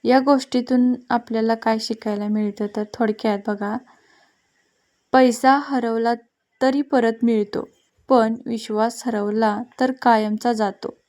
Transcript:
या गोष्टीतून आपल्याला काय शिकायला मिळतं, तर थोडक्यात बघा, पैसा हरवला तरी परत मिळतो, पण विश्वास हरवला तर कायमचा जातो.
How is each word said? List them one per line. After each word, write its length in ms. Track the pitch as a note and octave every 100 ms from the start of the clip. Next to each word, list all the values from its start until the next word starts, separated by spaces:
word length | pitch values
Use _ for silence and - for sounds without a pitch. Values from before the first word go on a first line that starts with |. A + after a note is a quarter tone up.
या 160 | A3+ C4
गोष्टीतून 720 | C4+ C#4 C4 B3 B3 B3+ B3 B3 -
आपल्याला 460 | A#3+ A#3+ A3+ A3 A3+
काय 220 | A3+ A3
शिकायला 480 | A3 A3+ G#3+ G#3 G#3
मिळतं, 400 | G#3+ G#3 G3+ G#3 G#3+
तर 80 | G#3+
थोडक्यात 460 | - A3+ G#3+ A3+ G3+ G3+
बघा, 300 | G3+ G3+ A3+ _ _ _ _ _ _ _ _ _ _ _ _ _
पैसा 480 | C4 B3+ A#3 C4 C#4
हरवला 500 | C#4+ C#4 A#3+ A3+ A#3 A#3 _ _ _ _
तरी 200 | C4 C#4
परत 320 | C#4 C4 A3+ A3+
मिळतो, 440 | A#3 A3 G#3 - - _ _ _ _
पण 260 | B3+ A3 A3+ -
विश्वास 580 | A3+ A3 G#3+ A3+ A#3+ B3+
हरवला 580 | G#3+ G#3 G#3 A3 G#3 B3 -
तर 120 | B3+
कायमचा 640 | B3+ B3 A3+ G#3+ G#3+ A#3+
जातो. 400 | A3+ G#3 F#3+ - -